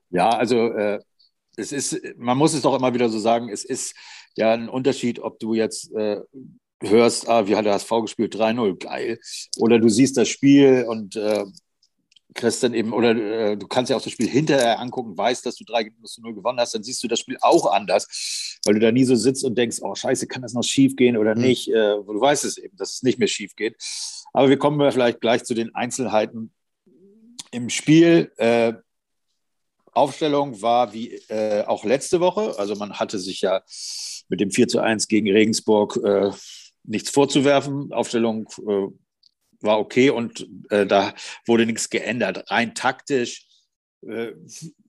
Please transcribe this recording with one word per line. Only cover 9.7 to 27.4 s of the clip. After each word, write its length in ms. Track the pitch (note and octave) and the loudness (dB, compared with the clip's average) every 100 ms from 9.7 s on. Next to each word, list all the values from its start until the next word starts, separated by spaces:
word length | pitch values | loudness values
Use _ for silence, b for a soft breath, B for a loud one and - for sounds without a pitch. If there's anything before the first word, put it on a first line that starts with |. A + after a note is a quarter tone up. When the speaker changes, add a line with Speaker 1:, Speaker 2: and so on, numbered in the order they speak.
| A#2 | 6
Speaker 1:
du 100 | A2+ | 6
siehst 280 | G#2 C3 B2+ | 6 4 4
das 120 | G#2 | 0
Spiel 560 | - C#3 C#3+ C#3 B2+ A2+ | 2 6 8 8 6 2
und, 260 | A2+ G2 | -4 -8
äh, 300 | A2 G#2 G#2 G2 - _ _ _ _ _ _ _ | -6 -2 -2 -2 -10 _ _ _ _ _ _ _
kriegst 300 | - A#2 - | -4 -2 0
dann 100 | B2 | -2
eben, 180 | A2+ A2 | 0 -2
oder, 180 | A2 A#2 | 2 2
äh, 420 | A2+ G#2 A2+ G#2+ G#2 | 2 0 -2 -2 -2
du 120 | G2 | -4
kannst 220 | B2+ B2+ | -2 0
ja 60 | A2+ | -2
auch 60 | |
das 100 | - | -4
Spiel 160 | - G2+ | -4 0
hinterher 520 | C#3 D#3 C#3 A#2 G#2+ | 0 2 2 2 0
angucken, 360 | B2 B2+ A2+ F2+ | -4 -8 -10 -4
weißt, 300 | A2 B2 B2 | -2 -2 -6
dass 80 | |
du 100 | - | -12
drei 240 | G#2+ A#2 A2 A2+ | -6 -6 -6 _
zu 180 | A2+ - | -20 -18
null 120 | A2+ | -14
gewonnen 240 | G#2 A2 B2+ | -8 -4 -2
hast, 160 | A#2+ | -2
dann 80 | A2 | -4
siehst 180 | G#2 B2+ | -8 -8
du 20 | A#2 | -4
das 140 | A#2 | -4
Spiel 180 | - C3 | -6 0
auch 320 | A2+ - - | 4 4 4
anders, 840 | G2 G2 G2+ - - - - - - | 0 0 -2 -2 -10 -8 -8 -10 -6
weil 100 | - | 0
du 60 | G#2+ | 2
da 100 | A2+ | 4
nie 140 | A#2+ | 4
so 100 | B2+ | 4
sitzt 300 | B2 B2+ C3 | 4 2 0
und 120 | C3+ A#2 | -2 -2
denkst, 220 | A#2 - | -2 -4
oh, 140 | G2 | -10
scheiße, 320 | G2 B2 B2 - | -8 -4 -4 -4
kann 160 | B2+ | -10
das 120 | B2 | -8
noch 100 | A#2+ | -4
schief 320 | A2+ - C3+ C3+ | -2 4 2 4
gehen 200 | B2 A#2 | 2 4
oder 200 | G#2+ A2 | 2 2
Speaker 2:
Mhm. 60 | |
Speaker 1:
nicht? 260 | C3 A#2+ - | 2 0 0
Äh, 260 | A2 G#2 | 2 2
du 260 | G#2 G2 G#2 | 0 -2 0
weißt 240 | C3+ D3 | 2 2
es 140 | G#2+ - | -2 -8
eben, 180 | - - | -14 -12
dass 180 | F#2+ | -10
es 80 | - | -4
nicht 160 | B2+ G#2 | -2 0
mehr 80 | G2+ | 0
schief 260 | - G2+ | -2 -10
geht. 220 | - G#2+ - B B B B B | -8 -8 -8 B B B B B
Aber 160 | - C3+ | 2 4
wir 100 | C#3 | 4
kommen 220 | C#3+ D3 | 2 2
ja 100 | C#3+ | 2
vielleicht 300 | B2 A#2+ A#2 | 2 0 0
gleich 240 | A2+ B2 | 0 0
zu 100 | - | -2
den 180 | A2+ A2+ - | -4 -4 -6
Einzelheiten 760 | A#2+ B2 A2+ G#2+ A2 A#2 A2 _ _ _ _ C3 G3 A3 A3 - | -6 -6 -2 0 -2 -6 -14 _ _ _ _ _ -20 _ _ -20